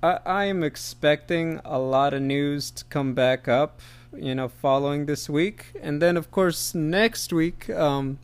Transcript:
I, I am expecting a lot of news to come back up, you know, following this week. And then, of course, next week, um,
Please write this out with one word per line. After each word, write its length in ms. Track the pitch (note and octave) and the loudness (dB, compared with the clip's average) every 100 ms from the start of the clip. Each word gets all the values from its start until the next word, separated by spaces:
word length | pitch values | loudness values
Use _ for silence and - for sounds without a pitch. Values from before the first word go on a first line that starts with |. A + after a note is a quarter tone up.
I, 160 | E3 - - | 0 0 0
I 200 | F#3+ G3 | 0 0
am 180 | F#3+ | 0
expecting 960 | D3+ - - - D3 D3+ - E3+ E3 D#3 - | -2 -4 -12 0 2 2 0 -2 -2 -4 -6
a 140 | C3 | -4
lot 340 | C3 C3 C#3+ | 2 2 2
of 80 | C#3 | 2
news 480 | C3+ C#3+ C#3+ C#3+ C#3+ | 0 0 0 -2 -6
to 140 | - - | -12 -6
come 280 | D3 C#3 | -2 -2
back 340 | B2+ B2+ B2+ - | 2 2 2 2
up, 320 | B2 D3+ - - - - - | 2 0 -4 -20 -20 -20 -10
you 200 | C3+ C3 | -6 -4
know, 120 | B2+ | -6
following 600 | - C#3+ C3+ C#3 D3 D3 | -2 2 2 2 -2 -2
this 220 | C#3+ - | -4 -2
week. 440 | D3 F#3+ - - - | 0 0 -4 -16 -10
And 200 | D#3 D3 | -6 2
then, 140 | E3+ F3 | 2 2
of 140 | D#3 | 0
course, 440 | - F#3 D#3+ - E3+ | 0 2 0 -4 -2
next 580 | D#3 F#3 A3+ - - | 0 2 2 0 -4
week, 360 | E3+ D#3+ - - | 0 0 -2 -6
um, 500 | A3 D3+ C#3 C3+ C#3 | 0 0 0 -4 -8